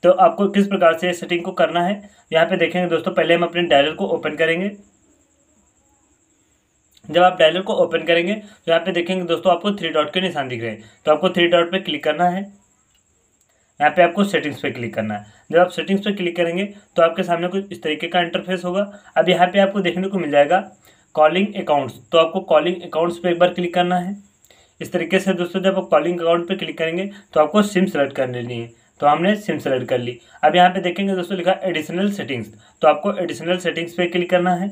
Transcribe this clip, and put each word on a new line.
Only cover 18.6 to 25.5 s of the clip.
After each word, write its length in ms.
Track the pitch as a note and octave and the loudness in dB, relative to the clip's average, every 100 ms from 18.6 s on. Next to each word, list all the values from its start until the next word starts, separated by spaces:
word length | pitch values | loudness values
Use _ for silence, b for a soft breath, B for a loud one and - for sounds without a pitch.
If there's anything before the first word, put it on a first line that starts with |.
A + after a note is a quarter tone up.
होगा। 280 | F3+ F3+ G3+ B B - | -4 -4 -4 B B 0
अब 120 | E3 | 2
यहाँ 180 | E3+ F3+ | 4 4
पे 120 | G3 | 4
आपको 220 | G3 G3+ | 2 2
देखने 280 | F3 E3+ F#3+ | -2 -2 -4
को 100 | G3 | -4
मिल 120 | D#3 | 0
जाएगा 400 | C#3+ C#3+ F3+ G3+ _ b b b | 2 4 2 0 _ b b b
calling 400 | - D#3 F3 G3+ | 2 4 4 -2
accounts, 400 | G3 E3+ D3 A#2+ - - | -4 -2 0 -2 -10 -2
तो 60 | E3 | 2
आपको 220 | E3 F#3+ | 2 0
calling 420 | F#3 D#3 E3 F3+ | 2 2 2 -4
accounts 360 | - D#3 E3+ E3+ | -6 -2 -2 -2
पे 120 | F3+ | -2
एक 80 | E3+ | 2
बार 160 | F3 | 2
click 200 | F3 F3 | 2 -2
करना 220 | F3+ F3+ F3+ | 0 0 0
है। 200 | F3 G3+ _ _ b b b b | -4 -10 _ _ b b b b
इस 120 | C#3+ | -6
तरीके 260 | F3+ E3 F#3+ | -4 0 0
से 140 | F#3+ | 0
दोस्तों, 280 | F3 F3 | -2 -2